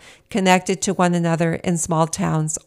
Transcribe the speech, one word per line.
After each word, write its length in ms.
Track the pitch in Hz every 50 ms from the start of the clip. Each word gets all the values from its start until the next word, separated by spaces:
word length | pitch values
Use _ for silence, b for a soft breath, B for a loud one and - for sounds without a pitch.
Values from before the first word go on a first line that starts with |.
| B B B B B -
connected 520 | - 208 190 185 185 185 185 - 233 -
to 120 | - 208 170
one 180 | - 180 175
another 420 | 175 175 170 165 165 156 170 165 -
in 240 | - - - 175 160
small 280 | - - 165 156 165
towns 500 | 160 - - 175 165 160 156 156 156 - - -